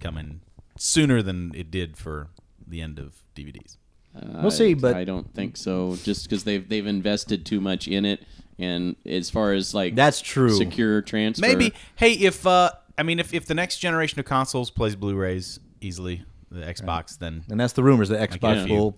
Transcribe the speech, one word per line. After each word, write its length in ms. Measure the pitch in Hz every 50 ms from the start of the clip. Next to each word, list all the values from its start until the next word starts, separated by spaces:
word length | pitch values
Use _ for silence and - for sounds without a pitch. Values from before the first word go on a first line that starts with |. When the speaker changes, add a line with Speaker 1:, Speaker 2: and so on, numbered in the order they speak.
Speaker 1:
coming 400 | - 87 78 78 78 76 76 80 - _ _ - - _ - -
sooner 420 | - - - 165 156 143 127 117 101
than 300 | 95 92 90 87 85 76
it 160 | 82 87 80 85
did 240 | 92 87 82 76
for 320 | - - 80 76 76 73 80 - _ _ _ _ _ -
the 140 | - 85 82
end 180 | 80 78 76 73
of 120 | 71 71 - _ _ _ _
D 80 | 76 71
V 80 | 73 67
Ds. 260 | - - - - - _ _ _ _ _ _ -
Speaker 2:
Uh, 240 | - - - - - -
Speaker 3:
We'll 80 | 208
see, 220 | - - 226 208 170
Speaker 2:
I, 20 |
Speaker 3:
but 200 | 143 127 123 123
Speaker 2:
I 80 | 90 90
don't 280 | 92 92 90 - - -
think 220 | - 98 - -
so. 400 | - - 95 92 92 92 92 90 87 -
Just 240 | 104 101 95 - -
'cause 140 | 110 98 92
they've, 240 | 107 104 98 92 95
they've 180 | 107 107 101
invested 580 | 104 101 98 92 104 104 101 - - 107 92 80
too 140 | - 107 101
much 260 | 95 98 92 90 -
in 180 | 80 92 98 104
it, 200 | 101 101 - - - - - - - - -
and 360 | 90 90 90 87 90 90 - - -
as 240 | - - 92 82 -
far 220 | - 113 107 101 98
as, 200 | 95 95 - -
like, 200 | 104 95 90 113
Speaker 3:
That's 240 | 120 139 151 143 -
true. 300 | - - - 135 131 120
Speaker 2:
secure 520 | 107 98 92 90 - - 117 110 107 107 101
transfer. 380 | - - 107 107 110 113 - 196
Speaker 1:
Maybe. 260 | 240 254 240 247 220 - - - - -
Hey, 160 | - 233 233 233
if, 300 | 185 196 190 180 - -
uh, 240 | 185 180 180 180 170 - - - - -
I 60 | - 151
mean, 140 | 165 170 170
if, 120 | 170 - -
if 120 | 170 -
the 80 | - 160
next 240 | 160 180 180 - -
generation 400 | - 175 165 165 160 147 - 147
of 40 | 135
consoles 460 | - 139 131 135 131 - 131 123 -
plays 240 | - - 117 110 104
Blu-rays 640 | 95 101 101 98 98 95 92 92 92 90 - - - - - - _
easily, 420 | - 98 87 87 92 90 90 85 87 - - - - -
the 120 | 90 87 80
Xbox, 560 | 80 87 - 104 92 82 85 82 - - -
then 240 | 90 82 80 82 80 -
Speaker 3:
And 80 | 107 107
that's 140 | 120 123 -
the 80 | - 127
rumors 260 | 135 135 117 104 95
that 120 | 110 107 110
Speaker 1:
I 40 | 95
Speaker 3:
Xbox 260 | 90 90 - 110 107
Speaker 1:
guess 140 | 101 92 95
Speaker 3:
will 80 | 110 104 104
Speaker 1:
you 40 | 107 101